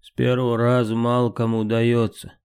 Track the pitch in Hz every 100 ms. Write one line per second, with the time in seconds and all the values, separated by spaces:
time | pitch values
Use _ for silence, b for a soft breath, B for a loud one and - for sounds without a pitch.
0 | - - 123 123 123 117 117 123 113 113
1 | 117 123 120 - 113 113 107 113 117 120
2 | 113 - - -